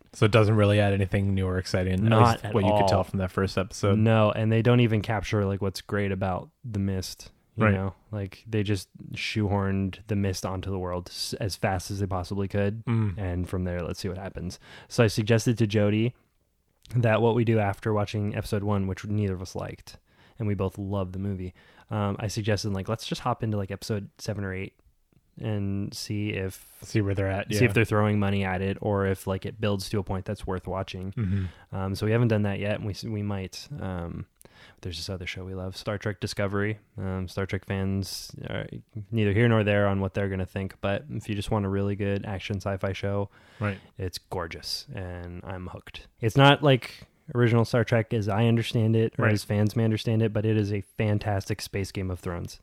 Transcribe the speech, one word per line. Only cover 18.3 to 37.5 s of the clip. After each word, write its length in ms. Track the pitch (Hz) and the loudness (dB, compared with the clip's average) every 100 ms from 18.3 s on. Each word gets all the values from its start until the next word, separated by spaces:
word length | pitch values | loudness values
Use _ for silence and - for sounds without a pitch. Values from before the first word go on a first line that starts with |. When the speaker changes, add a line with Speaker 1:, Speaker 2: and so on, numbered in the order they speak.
| 107 | -4
Speaker 2:
episode 280 | - 104 | -2 -2
one, 240 | 101 101 95 | 0 0 0
which 180 | 92 104 | -4 -4
neither 280 | 104 101 | 0 0
of 80 | 90 | -2
us 140 | 92 92 | -6 -8
liked, 420 | 95 - - - _ _ _ - | -8 -10 -16 -20 _ _ _ -6
and 100 | 107 | -2
we 60 | |
both 240 | 98 95 - | 0 -2 -4
loved 360 | 98 101 92 | -4 -4 -4
the 60 | 95 | -4
movie, 340 | 101 92 90 - - - - | -4 -4 -8 -12 -20 -20 -6
um, 260 | 107 101 98 | -2 -2 -2
I 80 | 107 | -4
suggested, 460 | 113 107 101 110 | -4 0 0 0
like, 140 | 95 95 | -4 -4
let's 160 | 110 - | -6 -6
just 140 | - | -4
hop 220 | 127 120 | -4 -2
into, 140 | 113 104 | -2 -2
like, 140 | 98 | -4
episode 380 | 98 - 107 101 - | -6 -4 -6 -6 -12
seven 260 | - 104 | -8 -6
or 100 | 98 | -4
eight 200 | 92 95 _ _ _ _ _ _ - | -6 -8 _ _ _ _ _ _ -10
and 540 | 113 104 98 98 101 | -6 -4 -2 -4 -6
see 360 | - - 107 104 | -8 -6 -4 -2
if 360 | 101 95 - - - | -4 -6 -8 -18 -20
Speaker 1:
See 200 | - 113 | -4 0
where 120 | 98 | 0
they're 140 | 98 98 | 0 0
at, 220 | 95 - | -2 0
Speaker 2:
see 80 | 104 | 4
Speaker 1:
yeah. 60 | 120 | 4
Speaker 2:
if 80 | |
they're 100 | 107 | 6
throwing 360 | 110 107 104 104 | 4 4 4 4
money 260 | 98 101 95 | 2 0 0
at 160 | 92 | 0
it 160 | 95 98 | -2 -2
or 260 | - 101 98 | -2 0 0
if, 200 | 95 - | -2 -2
like, 180 | 95 98 | -4 -6
it 140 | - | -4
builds 300 | 107 101 - | -2 -2 -2
to 100 | 107 | -4
a 40 | |
point 220 | 92 98 101 | -2 -4 -6
that's 220 | 104 - | -8 -4
worth 200 | 92 - | -6 -4
watching. 440 | 92 98 95 95 110 | -6 -6 -8 -8 -4
Speaker 1:
Mm-hmm. 580 | 98 98 92 - - 98 | -2 -2 -4 -8 -10 -6
Speaker 2:
Um, 200 | 95 95 | -4 -2
so 100 | 107 | 0
we 60 | |
haven't 180 | 113 120 | 2 4
done 140 | 107 | 2
that 160 | 104 98 | 0 -2
yet, 160 | 101 104 | -4 -4
and 100 | 107 | -6
we 80 | |
s-, 100 | 90 | -8
we 180 | 117 107 | -6 -4
might. 440 | 104 98 92 - - 147 | -4 -4 -8 -12 -14 -10
Um, 460 | 95 90 85 85 87 _ - - - - | -8 -6 -8 -10 -12 _ -20 -20 -20 -14
there's 160 | 92 80 | -10 -10
this 120 | - | -8
other 160 | 92 90 | -8 -10
show 180 | - | -10
we 100 | 92 95 | -10 -8
love, 200 | 92 95 | -8 -8
Star 220 | - 104 | -6 -4
Trek 220 | 107 98 | -4 -6
Discovery. 560 | 107 - 101 101 104 107 _ - | -6 -2 0 0 0 -4 _ -8
Um, 300 | 95 92 90 | -6 -4 -4
Star 180 | - | -4
Trek 200 | 98 | -4